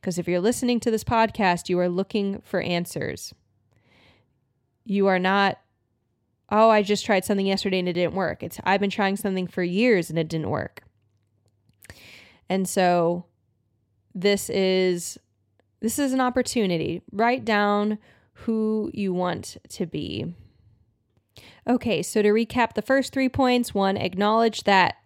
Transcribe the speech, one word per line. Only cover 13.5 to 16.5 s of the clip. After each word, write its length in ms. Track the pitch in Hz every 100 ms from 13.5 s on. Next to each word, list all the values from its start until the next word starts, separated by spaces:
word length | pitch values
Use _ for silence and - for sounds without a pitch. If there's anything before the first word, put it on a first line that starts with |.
| _ _ _ _ _ _
this 360 | 190 190 202 -
is, 680 | - 185 185 185 175 - - _ _ _ _ _ _
this 180 | 220 -
is 140 | 285
an 80 | 262
opportunity. 840 | 254 254 247